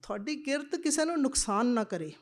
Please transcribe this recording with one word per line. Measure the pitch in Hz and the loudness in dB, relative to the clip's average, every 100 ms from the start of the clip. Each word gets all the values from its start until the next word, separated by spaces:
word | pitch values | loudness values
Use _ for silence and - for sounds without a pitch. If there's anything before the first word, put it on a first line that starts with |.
ਤੁਹਾਡੀ | - 208 208 302 | -6 -8 -4 -6
ਕਿਰਤ | 302 285 285 339 | -2 -2 -2 -2
ਕਿਸੇ | 302 294 | 0 2
ਨੂੰ | 311 339 | 2 2
ਨੁਕਸਾਨ | 262 269 - 202 247 | 2 2 2 2 4
ਨਾ | 240 | 2
ਕਰੇ। | 214 180 156 - | 0 -4 -6 -12